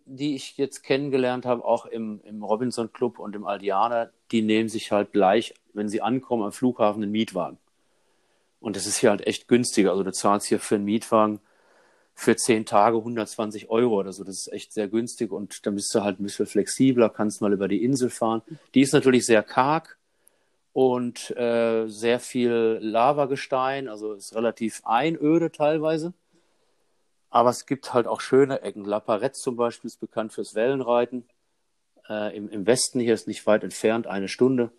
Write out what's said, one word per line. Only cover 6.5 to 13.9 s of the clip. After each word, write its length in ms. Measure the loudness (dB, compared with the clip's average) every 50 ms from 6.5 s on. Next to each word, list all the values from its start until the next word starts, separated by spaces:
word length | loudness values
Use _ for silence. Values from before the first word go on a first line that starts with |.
| -4
Flughafen 500 | -2 -2 0 2 2 2 2 2 0 -4
einen 80 | -2
Mietwagen. 460 | 0 -2 -2 -2 -2 -6 -6 -6 -8 _ _ _ _ _ _ _ _ _ _ _ _ _ _ _ _ _ _ _ _ _
Und 160 | -8 -6 -6
das 100 | -6 -6
ist 100 | -4 -2
hier 120 | 2 4 4
halt 180 | 2 2 0
echt 220 | -4 -4 -4 0 2
günstig. 400 | 2 4 2 2 2 2 2 4
Also 140 | 2 0 -2
du 100 | -4 -4
zahlst 340 | 0 2 2 2 2 0
hier 120 | -2 -2 -2
für 160 | 0 0 -2
einen 100 | 0 0
Mietwagen 540 | 0 -2 -2 -2 2 4 4 4 4 0 -4 _ _ _ _ _ _ _ _ _ _ _ _ _ _ _
für 220 | -2 2 2 2
zehn 300 | 2 4 2 2 2 2
Tage 360 | 2 4 4 6 6 4 2 -2
hundertzwanzig 680 | -2 -4 -4 -4 -6 -4 -6 -6 -6 -6 -10 -6 -2
Euro 300 | 2 2 2 4